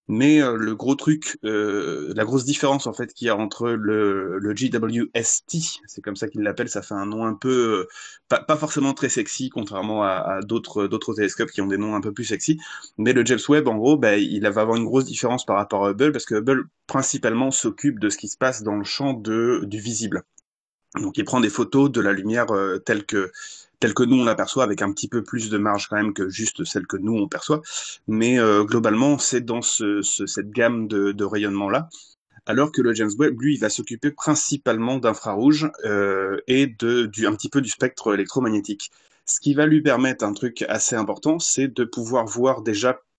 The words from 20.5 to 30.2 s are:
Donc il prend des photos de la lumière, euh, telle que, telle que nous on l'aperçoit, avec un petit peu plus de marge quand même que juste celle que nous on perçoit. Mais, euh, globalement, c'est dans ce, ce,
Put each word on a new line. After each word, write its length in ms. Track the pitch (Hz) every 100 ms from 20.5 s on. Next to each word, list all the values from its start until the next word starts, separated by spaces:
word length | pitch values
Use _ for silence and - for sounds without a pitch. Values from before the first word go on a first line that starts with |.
| _ _ _ _ -
Donc 160 | - -
il 80 |
prend 160 | - 127
des 80 | 107
photos 420 | 101 117 135 139
de 120 | 120
la 100 | 101
lumière, 380 | 98 101 117 123
euh, 280 | 101 98 92
telle 260 | - 107
que, 280 | 101 104 95 - - - - -
telle 140 | 120
que 100 | 104
nous 160 | 120 127
on 40 |
l'aperçoit, 380 | 117 107 95 -
avec 180 | 123 98
un 120 | 101
petit 160 | 101 104
peu 160 | 120
plus 260 | 101 120 110
de 80 | 104
marge 300 | 107 101 -
quand 80 | 104
même 180 | 104
que 140 | 101 95
juste 360 | 95 110 -
celle 220 | 85 104 85
que 100 | 98
nous 180 | 98
on 120 | 113 98
perçoit. 360 | - - 151 156 - - - -
Mais, 320 | 107 117 127
euh, 240 | 110 104
globalement, 560 | 104 120 110 107 139 143
c'est 260 | - 123
dans 160 | 117 117
ce, 420 | 113 - 107 104
ce, 220 | 101 -